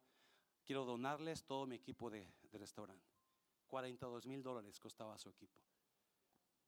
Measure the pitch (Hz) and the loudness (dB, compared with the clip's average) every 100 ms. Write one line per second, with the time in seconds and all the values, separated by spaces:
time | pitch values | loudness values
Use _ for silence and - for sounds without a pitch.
0 | - - - - _ _ - 139 123 120 | -10 -20 -20 -20 _ _ 2 4 6 6
1 | 131 147 160 156 - 135 135 117 - - | 4 4 2 0 2 2 2 0 -4 -2
2 | 117 104 90 - - 104 101 - 101 95 | 0 -2 -6 -14 -12 -10 -8 -8 -8 -10
3 | - _ _ _ _ _ - 131 127 120 | -20 _ _ _ _ _ -4 0 0 -2
4 | 131 120 120 135 131 120 101 - 110 - | -2 -2 -2 -2 0 0 -2 -8 -10 -6
5 | 110 104 101 - 101 - _ _ _ _ | -6 -6 -10 -12 -18 -20 _ _ _ _
6 | _ _ _ _ _ _ | _ _ _ _ _ _